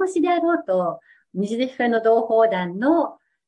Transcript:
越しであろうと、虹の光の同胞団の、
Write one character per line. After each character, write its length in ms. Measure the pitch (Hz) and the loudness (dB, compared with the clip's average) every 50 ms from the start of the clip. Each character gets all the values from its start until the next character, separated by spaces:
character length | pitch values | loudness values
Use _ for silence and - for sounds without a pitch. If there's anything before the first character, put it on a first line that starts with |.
越 60 | 381 | 0
し 140 | 370 370 339 | -2 -2 -2
で 100 | 302 359 | 0 0
あ 60 | 349 | 0
ろ 180 | 339 330 339 339 | 0 0 0 -2
う 100 | 330 - | -2 -2
と、 360 | - - 185 180 170 156 - _ _ _ _ _ _ - | -2 -2 -2 -2 -2 -6 -8 _ _ _ _ _ _ -8
虹 240 | 180 202 202 226 233 | -6 -6 -4 -2 -4
の 80 | 254 | -4
光 240 | 254 - - 247 240 | -4 -4 -2 -2 0
の 100 | 233 226 | 0 2
同 200 | 226 226 226 226 | 4 4 4 4
胞 280 | 226 233 226 220 226 226 | 2 2 2 2 4 2
団 300 | 214 180 180 175 175 196 | 2 0 -4 -4 -6 -2
の、 400 | 226 285 330 339 285 - - _ _ _ _ _ _ | 0 2 2 2 2 -2 -6 _ _ _ _ _ _